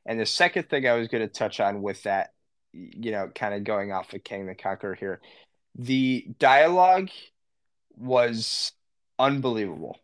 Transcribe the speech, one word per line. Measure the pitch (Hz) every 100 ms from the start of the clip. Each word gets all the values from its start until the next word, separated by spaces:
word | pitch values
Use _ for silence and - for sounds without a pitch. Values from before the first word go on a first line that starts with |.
And | - 113
the | 107
second | - 175 185 -
thing | 143 131
I |
was | 120 113
gonna | 120 110
touch | - 107 -
on | 101 101
with | 98 95
that, | 104 98 85 _ _ _ _
y-, | - 92
you | - 113
know, | 104 95
kinda | - 107 101
going | 101 104 101
off | 95 92
of | 98
Kang | - 98 95
the |
Conqueror | 92 95 95 101
here, | 92 98 87 - - _ _ _ -
the | 123 131 131 127 - 117
dialogue | 139 135 160 180 185 185 190 - - _ _ _ _ _ _ -
was | 123 127 120 113 113 - - - _ _ _ -
unbelievable. | 131 139 135 113 101 82 78 -